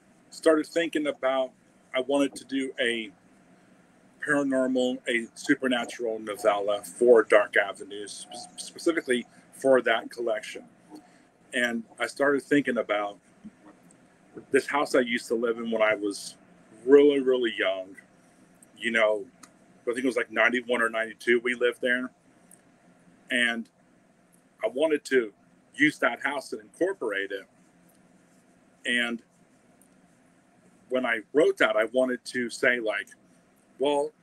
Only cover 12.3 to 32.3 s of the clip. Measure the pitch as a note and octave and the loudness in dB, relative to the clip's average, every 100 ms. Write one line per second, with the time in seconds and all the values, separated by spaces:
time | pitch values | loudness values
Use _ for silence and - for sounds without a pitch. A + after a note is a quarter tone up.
12.3 | C#3 - D3 C3 A#2 G#2+ G#2 G#2 G2+ _ | 0 2 0 2 -2 -2 -2 -4 -10 _
13.3 | _ - - - - - _ _ _ _ | _ -20 -20 -20 -20 -20 _ _ _ _
14.3 | - - C3+ - C#3+ B2+ C#3+ A#2+ A#2+ - | -20 -2 0 0 -2 0 2 0 -2 -4
15.3 | A#2 A#2+ A#2 A2+ A2 G#2+ G#2 G2+ G2 - | -2 -2 -4 -4 0 2 2 -2 -6 -10
16.3 | - - - _ - B2 C#3+ D3 C#3 C3 | -18 -20 -20 _ -8 6 8 8 4 2
17.3 | B2+ A#2 G#2 G2 F#2+ F#2+ F#2 - _ _ | 0 0 -2 -2 -2 -8 -16 -20 _ _
18.3 | _ _ _ _ - A2 A#2 G#2+ G#2+ F#2+ | _ _ _ _ -10 -4 0 2 0 -6
19.3 | - - _ _ _ - A#2+ B2+ A#2 A#2 | -18 -20 _ _ _ -8 -4 -2 -2 -2
20.3 | A2+ A#2 B2 A#2 A#2+ A2+ A2+ A2+ G#2 - | 0 0 0 -2 -2 -2 -2 -6 -4 0
21.3 | A#2+ B2 B2 B2 A#2+ B2+ B2 B2+ - _ | 0 0 -2 -2 -2 -2 -2 -4 -12 _
22.3 | _ _ - _ _ _ _ _ _ - | _ _ -20 _ _ _ _ _ _ -4
23.3 | B2+ A#2+ A#2 A2+ _ _ _ _ _ _ | 0 0 -2 -8 _ _ _ _ _ _
24.3 | _ _ _ A2 B2 D#3+ D3 - C3 A2 | _ _ _ -4 0 0 0 2 0 0
25.3 | - _ _ _ - D3+ - C3 A#2 C3+ | -4 _ _ _ -2 0 2 -2 -2 -6
26.3 | C#3+ - A2+ G#2 - F3+ G3 B2 G2 G2 | -6 -8 -12 -14 -4 -4 -4 -6 -6 -6
27.3 | G2 - _ _ _ _ _ _ _ _ | -10 -14 _ _ _ _ _ _ _ _
28.3 | _ _ _ _ _ B2+ B2 A#2 A#2 - | _ _ _ _ _ -4 -2 -2 -6 -12
29.3 | _ _ _ _ _ _ _ _ _ _ | _ _ _ _ _ _ _ _ _ _
30.3 | _ _ _ _ _ _ B2+ B2+ A2+ - | _ _ _ _ _ _ -4 -2 -4 0
31.3 | C#3+ F#3 - B2 G#2+ A2 B2 B2+ B2 - | 2 2 4 2 2 0 0 0 -2 -6